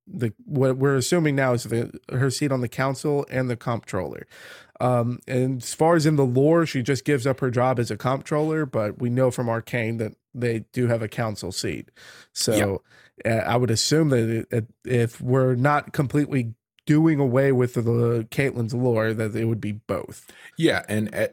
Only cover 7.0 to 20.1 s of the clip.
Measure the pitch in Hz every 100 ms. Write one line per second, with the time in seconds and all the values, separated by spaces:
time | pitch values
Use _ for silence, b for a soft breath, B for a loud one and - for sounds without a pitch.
7 | - 143 135 131 131 120 123 123 117 107
8 | 123 135 - 151 156 156 147 127 107 92
9 | 123 123 131 117 120 113 - 123 113 117
10 | 107 - _ 120 120 113 104 - 120 117
11 | 110 - 113 104 87 - 107 67 - _
12 | B B B - - 107 101 98 _ b
13 | b b 110 113 90 117 123 110 - 147
14 | 156 127 113 113 - 120 110 _ - 123
15 | 117 - 123 131 131 127 135 147 - -
16 | 131 147 147 143 117 113 _ _ - 151
17 | 165 147 139 123 139 127 120 123 113 117
18 | 120 117 110 - 139 120 113 120 127 113
19 | 110 110 107 107 113 113 104 104 - 101
20 | -